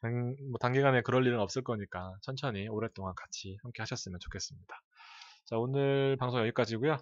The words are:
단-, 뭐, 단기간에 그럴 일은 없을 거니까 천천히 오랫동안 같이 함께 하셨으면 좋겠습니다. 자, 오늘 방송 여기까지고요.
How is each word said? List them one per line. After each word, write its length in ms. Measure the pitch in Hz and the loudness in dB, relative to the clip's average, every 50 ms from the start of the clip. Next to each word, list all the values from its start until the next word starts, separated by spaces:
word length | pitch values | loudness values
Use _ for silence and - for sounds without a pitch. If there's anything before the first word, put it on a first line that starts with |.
단-, 340 | - 113 120 123 123 120 131 139 139 139 | -2 -2 -2 0 -2 -2 -4 -6 -6 -6
뭐, 80 | 123 117 | -4 0
단기간에 420 | - 123 127 135 139 139 131 123 | 0 2 4 6 6 6 6 4
그럴 240 | 113 - 120 127 131 123 | 4 4 4 6 6 6
일은 120 | 120 117 | 4 4
없을 240 | 104 95 - 131 123 | 0 0 0 -4 -2
거니까 520 | - 120 107 101 95 - 90 90 92 92 101 | -2 -2 -2 -2 -6 -6 -8 -8 -8 -10 -12
천천히 460 | - - 135 131 - 139 110 98 98 110 | -10 -10 -8 -4 -4 -4 -2 -2 -4 -2
오랫동안 460 | 110 107 107 113 - - 95 95 90 | -2 -2 -2 -2 -4 -6 -6 -6 -6
같이 420 | - - - - - - 98 95 101 _ | -8 -10 -12 -12 -12 -10 -10 -12 -10 _
함께 180 | 123 120 - | -14 -8 -8
하셨으면 380 | 110 - - 123 - 101 92 87 | -6 -6 -6 -6 -6 -8 -10 -10
좋겠습니다. 540 | - - - 98 - - - - 90 _ - - _ _ _ - - - - - - - - _ _ | -10 -10 -8 -8 -8 -8 -12 -16 -18 _ -18 -18 _ _ _ -20 -20 -20 -20 -20 -20 -20 -20 _ _
자, 120 | - 117 113 | -4 -2 0
오늘 580 | 117 127 135 139 139 139 139 139 139 135 135 131 | 0 2 2 2 2 4 4 4 4 2 2 2
방송 220 | 127 127 123 127 | 0 0 2 2
여기까지고요. 560 | 110 113 117 - 120 107 113 110 120 151 156 135 | 2 2 4 2 2 2 2 0 2 2 2 0